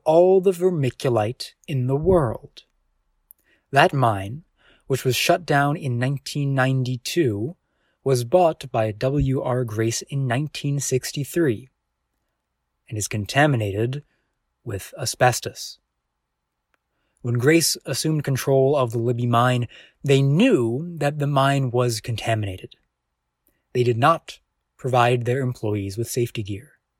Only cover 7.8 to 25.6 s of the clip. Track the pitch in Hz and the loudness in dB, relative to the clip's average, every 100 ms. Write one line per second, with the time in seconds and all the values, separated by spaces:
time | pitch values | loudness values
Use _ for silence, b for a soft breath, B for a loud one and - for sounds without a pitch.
7.8 | _ _ 135 131 117 180 175 - 135 117 | _ _ -2 0 2 4 4 0 -4 -2
8.8 | 110 104 131 143 135 131 123 123 123 107 | -2 -2 -2 0 0 -2 -2 -2 -2 -2
9.8 | 113 113 - 143 135 120 151 - 147 143 | -2 -2 -6 -4 -2 -2 -4 -6 -4 -4
10.8 | - 131 - - 139 170 156 107 127 _ | -2 -2 -4 -8 -4 0 0 -2 -8 _
11.8 | _ _ _ _ _ _ _ _ _ _ | _ _ _ _ _ _ _ _ _ _
12.8 | _ 110 98 107 101 - 151 127 104 98 | _ -8 -6 -6 -2 2 2 2 -2 -2
13.8 | 120 139 - _ _ _ _ _ 123 98 | -4 -4 -12 _ _ _ _ _ -12 -10
14.8 | - - - - 127 120 107 - - - | -12 -10 -8 0 2 2 -6 -12 -14 -18
15.8 | _ _ _ _ _ _ _ _ _ _ | _ _ _ _ _ _ _ _ _ _
16.8 | _ _ _ _ 120 120 127 165 - - | _ _ _ _ -4 0 4 4 2 -2
17.8 | - 135 156 156 143 131 - 135 135 147 | -6 -4 -2 -2 0 -2 2 4 4 2
18.8 | 123 117 117 120 120 120 123 127 120 B | 0 -2 -2 -2 0 2 4 2 -4 B
19.8 | B B 143 139 139 151 262 175 117 120 | B B 2 4 4 4 4 4 2 -2
20.8 | 175 165 147 147 143 143 135 139 131 120 | -6 -4 -4 -2 0 2 2 2 0 0
21.8 | 123 113 - 110 - 110 101 92 - _ | 0 -2 -6 -6 -2 -2 -4 -8 -14 _
22.8 | _ _ _ _ _ _ _ _ _ 127 | _ _ _ _ _ _ _ _ _ -2
23.8 | 120 113 147 165 - - _ _ _ _ | 0 2 2 2 -2 -20 _ _ _ _
24.8 | 135 123 120 123 117 127 127 123 | 0 2 4 2 0 -2 -2 -4